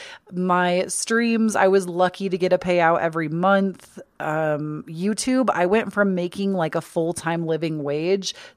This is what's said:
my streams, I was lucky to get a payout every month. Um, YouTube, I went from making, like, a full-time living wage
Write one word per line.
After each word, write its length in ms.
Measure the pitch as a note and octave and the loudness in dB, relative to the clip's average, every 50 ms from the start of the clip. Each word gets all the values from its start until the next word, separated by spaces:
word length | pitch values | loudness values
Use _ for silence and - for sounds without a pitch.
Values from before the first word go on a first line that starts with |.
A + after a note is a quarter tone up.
| - - - - _ - F#3 | -16 -18 -20 -20 _ -10 -6
my 520 | F3 F3+ F#3 F3+ F3+ F3+ F3+ F3 F3+ - - | -2 0 2 2 2 2 2 2 0 0 -2
streams, 680 | - - - - A#3 A3+ A#3 A#3 A3+ A3+ A3+ A3 G3+ | -4 -6 -4 0 0 2 2 2 2 2 2 2 4
I 120 | - F#3+ F#3+ | 4 4 6
was 200 | F#3+ G3 F#3 F3+ | 6 4 2 0
lucky 420 | E3+ E3+ F3+ F3+ F3+ - G3 G3 | 0 0 0 0 0 -2 -4 -4
to 80 | F3 F#3 | -2 0
get 140 | F3+ F#3 | 2 2
a 60 | F3+ F3+ | 2 2
payout 420 | F3+ F3+ F3+ F3 E3+ E3 E3+ E3 | 2 0 2 4 4 4 4 2
every 300 | - E3 D#3+ E3 E3 D3+ | 0 -2 -2 -2 -4 -2
month. 720 | D#3 E3 F3+ F#3+ G3 G3 G3 G3 F3+ - - - - - - - _ - | -2 0 2 2 4 4 2 0 -4 -8 -14 -20 -20 -20 -20 -20 _ -8
Um, 640 | - D3+ D3+ D#3 D#3+ D#3 D3+ D3 D3+ D3+ D3+ D3+ - - | -6 -4 -2 -2 0 0 -2 -2 -4 -6 -8 -10 -10 -12
YouTube, 640 | D#3+ D#3+ F3+ G3+ A3 G#3 - C4 B3+ C4 C4 G#3 | -10 -4 -4 -2 -2 -2 -2 0 0 2 2 2
I 160 | - - F3 F3+ | 2 2 2 2
went 260 | G#3 A3+ G#3+ - - | 2 2 0 0 0
from 220 | G#3 G#3 G3+ F#3+ | 0 2 2 2
making, 380 | F3 F3 F3+ - - G3 G3 G3 | 0 -2 -4 -4 -4 -2 -2 0
like, 200 | F#3 E3 D#3 - | 0 -2 0 -2
a 80 | E3 | -4
full-time 640 | D#3+ - - F3 E3 E3 F3 - - E3 E3+ E3+ E3+ | -6 -4 -4 -2 -2 -2 -4 -4 -4 -4 -2 -2 -2
living 380 | D#3+ D#3+ D#3 D#3+ E3 D#3+ D#3 C#3+ | -2 -2 -2 -2 -4 -4 -4 -4
wage 500 | C#3+ C#3+ D3+ D#3+ F3 F#3+ G3 F#3 - - - - - - | -4 -4 -2 0 0 0 0 -2 -6 -10 -12 -16 -20 -18